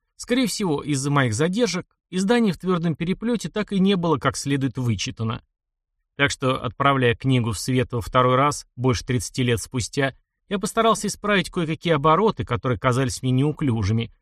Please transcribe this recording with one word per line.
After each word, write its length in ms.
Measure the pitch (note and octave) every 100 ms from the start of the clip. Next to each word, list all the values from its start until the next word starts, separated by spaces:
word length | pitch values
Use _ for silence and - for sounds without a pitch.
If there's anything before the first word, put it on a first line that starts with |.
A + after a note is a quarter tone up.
| _
скорее 320 | _ - B3 A#3+
всего, 340 | - F#3+ C#3+
из-за 300 | - C#3 C#3+
моих 240 | C#3+ B2+
задержек, 540 | G#2+ E3 G3 A3+ F3+ - _ _
издание 440 | F3+ G3 A#3+ A3
в 60 | D#3+
твердом 360 | F3+ F3+ E3+
переплете 540 | D#3 E3+ F#3 A3 A#3 D#3+
так 240 | G#3+ G3+
и 80 | G3
не 160 | F#3+ G3
было 200 | E3+ D3+
как 200 | C3+ -
следует 420 | C#3+ C#3 C3 C3
вычитано. 640 | B2 G#2 - - A2+ A#2 - _ _ _ _ _ _ -
Так 140 | C#3+
что, 320 | - C3 C3
отправляя 540 | B2 - C#3 C3+ A#2+ A2+
книгу 340 | C3+ C3 A#2
в 80 | G#2
свет 340 | - B2+ A#2+
во 80 | A#2+
второй 360 | - B2+ B2+ B2+
раз, 320 | C#3+ C#3+ - -
больше 280 | B2+ A#2
тридцати 380 | - B2 - -
лет 160 | B2 A#2
спустя, 560 | - B2+ - - C3+ - _ _ _
я 120 | G3
постарался 480 | - - A3+ G#3+ G3+
исправить 420 | - G#3 G3+ -
кое-какие 440 | F#3 D#3 D#3 E3+
обороты, 500 | D3+ D#3 D#3+ G#3+ -
которые 340 | G#2+ A#2 C3 A2+
казались 440 | C3 B2 C3 -
мне 100 | C3
неуклюжими, 800 | B2+ D3 D3 C#3+ A2+ G2 A2+ A#2 -